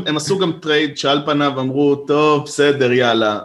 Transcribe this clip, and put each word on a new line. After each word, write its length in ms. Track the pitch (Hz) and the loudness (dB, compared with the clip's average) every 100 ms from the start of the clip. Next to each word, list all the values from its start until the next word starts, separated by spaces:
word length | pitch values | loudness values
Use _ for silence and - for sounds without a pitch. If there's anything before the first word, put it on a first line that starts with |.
| 160 | -2
הם 100 | 151 | -4
עשו 220 | 147 190 | -2 -2
גם 140 | 180 160 | -2 -4
טרייד 340 | 156 151 151 143 | -2 0 0 -4
שעל 240 | 139 147 147 | -2 -2 0
פניו 340 | 147 143 131 | -2 -2 -2
אמרו, 360 | 131 135 143 139 | -4 0 2 0
"טוב, 480 | 143 147 151 147 | 0 2 2 2
בסדר, 480 | 143 - 143 135 123 | -2 0 2 4 2
יאללה." 460 | 123 120 113 107 104 | 2 2 2 0 -2